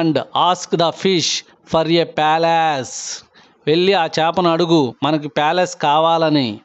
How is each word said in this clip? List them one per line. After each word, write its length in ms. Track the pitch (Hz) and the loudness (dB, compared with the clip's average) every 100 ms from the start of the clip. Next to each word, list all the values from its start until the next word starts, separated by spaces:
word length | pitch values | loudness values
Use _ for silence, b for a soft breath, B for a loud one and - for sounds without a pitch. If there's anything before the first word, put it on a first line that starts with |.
and 180 | 165 135 | 0 0
ask 600 | - 127 170 175 - 165 | -2 0 0 0 -2 -2
the 120 | 165 | 0
fish 380 | - 190 180 135 - - b - | 0 -2 0 -2 -6 -10 b -4
for 140 | 160 160 | -2 2
a 160 | 170 | 0
palace." 1200 | 160 160 151 160 165 165 160 139 117 - - - - b b b - | 0 0 0 2 2 2 0 -2 -6 -10 -12 -14 -16 b b b -2
"వెళ్ళి 260 | 160 185 | 0 2
ఆ 140 | 196 160 | 0 0
చేపను 440 | 160 160 170 175 | 0 0 2 0
అడుగు, 440 | 165 175 165 127 110 | 0 2 2 2 -2
మనకి 260 | 139 156 147 | -2 -2 -2
ప్యాలెస్ 480 | 147 151 175 175 - | -2 0 0 -2 -2
కావాలని." 840 | 151 151 165 165 160 151 120 104 | 0 2 2 2 2 0 -2 -6